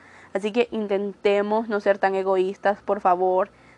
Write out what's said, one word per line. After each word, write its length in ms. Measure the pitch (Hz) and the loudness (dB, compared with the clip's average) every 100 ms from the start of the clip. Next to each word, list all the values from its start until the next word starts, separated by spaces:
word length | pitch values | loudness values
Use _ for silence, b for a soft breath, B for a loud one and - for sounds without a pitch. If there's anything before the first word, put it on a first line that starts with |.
| b b b | b b b
Así 180 | 196 208 | -6 -2
que 160 | 233 233 | -2 -2
intentemos 960 | 220 202 196 202 185 208 202 208 220 226 | -2 -2 -2 -4 -2 0 2 2 -2 -2
no 140 | 208 | -2
ser 160 | 208 196 | 0 2
tan 180 | 190 190 | 0 0
egoístas, 680 | 190 190 185 196 196 208 | 0 0 0 -2 -2 -2
por 200 | - 202 | -2 0
favor. 480 | 190 180 185 185 208 b b | 2 2 2 0 -2 b b